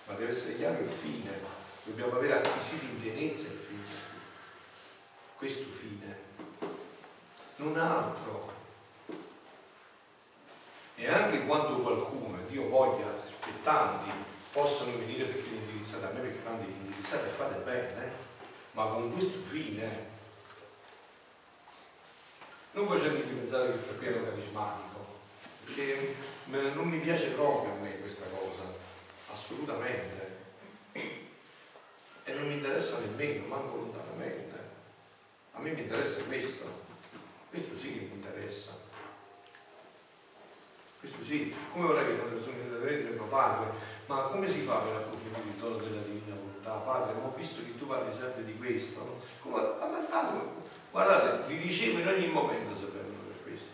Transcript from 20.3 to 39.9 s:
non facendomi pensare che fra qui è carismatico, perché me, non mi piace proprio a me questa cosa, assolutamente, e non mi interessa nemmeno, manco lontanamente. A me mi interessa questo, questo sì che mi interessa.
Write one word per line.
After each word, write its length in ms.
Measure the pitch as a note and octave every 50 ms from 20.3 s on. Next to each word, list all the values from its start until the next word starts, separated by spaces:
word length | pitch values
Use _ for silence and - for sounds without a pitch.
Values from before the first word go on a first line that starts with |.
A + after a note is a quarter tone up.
| - - - - - - - - - - - - - - - - - - - - - - - - - - - - - - - - - - - - - - - - - - - - - - - -
non 140 | - G3 G3+
facendomi 540 | - - - - D3+ - - - - - -
pensare 320 | - - C3 B2+ B2+ B2+
che 60 | A#2 A2+
fra 160 | - - -
qui 120 | - B2+
è 180 | A#2+ A#2 A2+ A2+
carismatico, 960 | A2+ G#2 G#2 G2+ - G#2+ A2 G#2+ - - - - - - - - - - - - - - - - - - - -
perché 520 | - C3 C#3 C#3 C3+ C3+ C3+ C3+ C3+ C#3 C#3 C#3 - - - -
me, 260 | - C3 C#3 C#3 C#3
non 180 | C#3+ D#3 E3+ E3+
mi 100 | E3 D#3+
piace 320 | C#3+ E3 E3 - - -
proprio 420 | B2+ - D3 - - - - G2+
a 40 | G2+
me 240 | - - - - -
questa 260 | G2+ G#2 - - G2
cosa, 360 | F#2 F#2+ G2 F#2+ F#2+ F#2 F#2 F#2 F#2 F#2 - - - - - - - - - - -
assolutamente, 1040 | - G#2+ - - A#2 C3+ D3 - - - - B2 - - - F#2+ - F#2+ G2 F#2+ - - - - - - - - - - - -
e 1400 | - - - G2 - - - - - - - - - - - - - - - - - - - - - - - -
non 160 | - D3+ D3 D3
mi 60 | D3
interessa 440 | D3 C#3+ C3+ - A#2 - - G2+ G2
nemmeno, 480 | - - G#2+ - D3 D3 D3 - -
manco 300 | - - C#3 C#3 - -
lontanamente. 680 | - - - - - - - - - - - - - - - - - - - - - - - - - - - - - - - - - - -
A 80 | - -
me 100 | - D#3
mi 100 | D#3 -
interessa 420 | - - A2+ - - - - - -
questo, 400 | - - - - - - - - E2 - - - - - - - - - - - - - - - -
questo 300 | - F3 - - - -
sì 140 | - -
che 80 | - -
mi 140 | - - -
interessa. 720 | G2 G#2 G#2 G2 F#2+ G2+ G2 - - - - - - - - - - - - - - - - - - - - - - - - - - - -